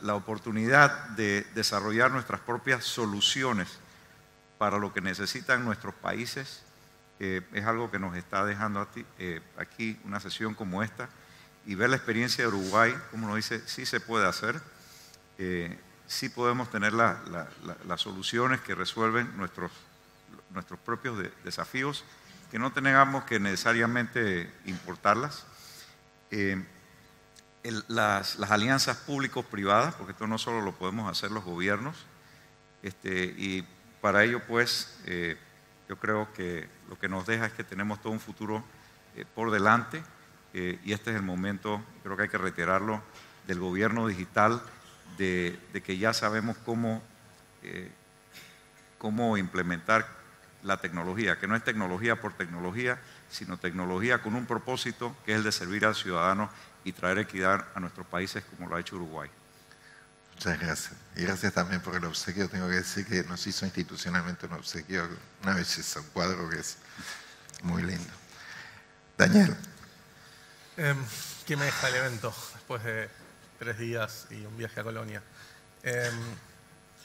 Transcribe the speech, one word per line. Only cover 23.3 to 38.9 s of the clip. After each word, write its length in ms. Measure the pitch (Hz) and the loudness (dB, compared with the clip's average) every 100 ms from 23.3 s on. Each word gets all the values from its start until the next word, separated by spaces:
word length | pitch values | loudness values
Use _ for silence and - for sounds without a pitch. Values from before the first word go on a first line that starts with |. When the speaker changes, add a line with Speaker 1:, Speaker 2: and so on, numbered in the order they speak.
| 113 | 2
Speaker 1:
necesariamente 1120 | 101 92 117 117 117 120 117 123 110 90 87 - | 2 2 4 4 4 2 0 2 2 2 -2 -8
importarlas. 840 | 98 92 - 85 101 107 147 - - - - - - - - - - | -8 -8 -8 0 4 4 2 -6 -14 -20 -20 -20 -20 -20 -20 -20 -6
Eh, 320 | 107 98 95 - - - - - - - - - - | 0 0 0 -4 -14 -20 -20 -20 -20 -20 -20 -20 -14
el, 220 | 117 113 - | -8 -6 -2
las, 500 | 113 107 98 95 - | 2 4 4 0 -2
las 120 | 101 | 4
alianzas 460 | 107 113 135 131 123 | 4 6 4 4 0
público-privadas, 960 | - 143 135 127 113 104 98 104 143 | -2 -2 0 -2 -4 0 4 6 4
porque 180 | 170 92 | 0 -10
esto 140 | 95 110 | -6 -4
no 120 | 113 | -2
solo 220 | - 117 | 0 -2
lo 100 | 101 | -2
podemos 360 | 87 92 107 107 | -2 -4 -2 -2
hacer 200 | 82 101 | -2 -4
los 140 | 107 | -4
gobiernos, 500 | 90 85 95 101 135 165 - - - - - - - - | -4 0 2 2 0 -8 -14 -20 -20 -20 -20 -20 -20 -14
este, 420 | 101 - 98 92 90 - | -12 -8 -4 0 0 -2
y 280 | 98 95 87 - - - | -4 -2 -6 -14 -20 -2
para 240 | 104 101 | 4 6
ello, 180 | 110 120 - | 6 4 2
pues, 500 | 117 120 - - - | 2 4 2 -4 -10
eh, 320 | - 87 85 80 - - - - - | -6 -2 -2 -4 -10 -20 -20 -20 -14
yo 80 | 98 | -6
creo 340 | 104 107 107 | 0 0 0
que 360 | - 90 85 - - - | -4 -4 -4 -8 -14 -18
lo 100 | 92 | -6
que 100 | 98 | -4
nos 180 | 95 92 | -2 0
deja 200 | 113 110 | 0 0
es 60 | |
que 100 | - | -4
tenemos 360 | 101 95 104 110 | -8 -4 -2 -2
todo 120 | 110 | -4
un 80 | 110 | -6
futuro, 440 | - 98 107 107 131 - - | -6 -8 -4 -4 -6 -16 -20